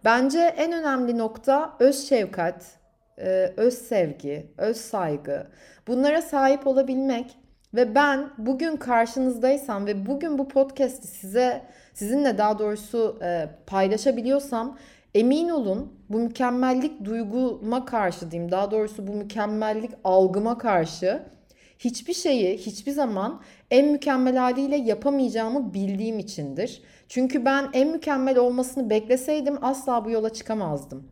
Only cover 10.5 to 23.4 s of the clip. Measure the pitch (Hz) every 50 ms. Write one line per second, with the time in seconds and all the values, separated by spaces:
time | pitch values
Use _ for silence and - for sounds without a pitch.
10.5 | - 269 269 269 - - 277 240 - - - - - - - 190 190 247 254 247
11.5 | 240 - - - - - - _ _ - 208 208 247 285 285 262 214 190 208 214
12.5 | 214 208 214 208 214 208 - - - 233 220 208 220 220 - 175 175 170 156 151
13.5 | - - _ - 196 196 196 190 214 214 - 277 240 247 220 254 277 285 277 -
14.5 | 247 226 233 269 269 - - - - _ _ _ - - 226 247 277 311 339 339
15.5 | 339 302 233 196 190 220 294 - - - - - 208 220 233 233 233 - 254 247
16.5 | 247 247 254 262 254 254 254 302 - - 202 202 226 233 226 196 214 247 262 247
17.5 | 220 - 202 220 240 262 254 - 247 226 202 180 175 - 175 165 160 170 175 175
18.5 | 180 190 202 202 214 220 214 214 214 - 196 196 208 208 202 208 - 226 208 214
19.5 | 214 214 220 214 214 220 220 226 - - - 190 185 190 190 185 175 202 214 233
20.5 | 240 240 247 233 196 175 160 160 - - 185 185 226 302 - - - _ _ _
21.5 | _ _ _ _ _ _ - 240 240 - - - 359 - - 339 269 240 196 180
22.5 | 196 202 - 220 - - - 277 277 294 285 233 208 190 196 240 330 -